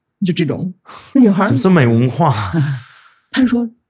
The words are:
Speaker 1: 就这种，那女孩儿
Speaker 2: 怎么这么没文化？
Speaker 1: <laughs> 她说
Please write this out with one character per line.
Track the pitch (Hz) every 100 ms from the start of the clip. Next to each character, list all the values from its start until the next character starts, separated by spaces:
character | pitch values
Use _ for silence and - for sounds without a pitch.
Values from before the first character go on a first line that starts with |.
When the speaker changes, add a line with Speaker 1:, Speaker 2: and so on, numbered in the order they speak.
| _ - 180
Speaker 1:
就 |
这 | 165 156
种， | - 185 - _ - -
那 | 269
女 | 233
孩 | 185
儿 | 202
Speaker 2:
怎 | 120
么 |
这 | 190
么 | 175
没 | 120
文 | 117 127
化？ | 127 165 107 101 165 147 131 -
Speaker 1:
<laughs> | - _ _ _
她 | - 254
说 | 240 233 _ _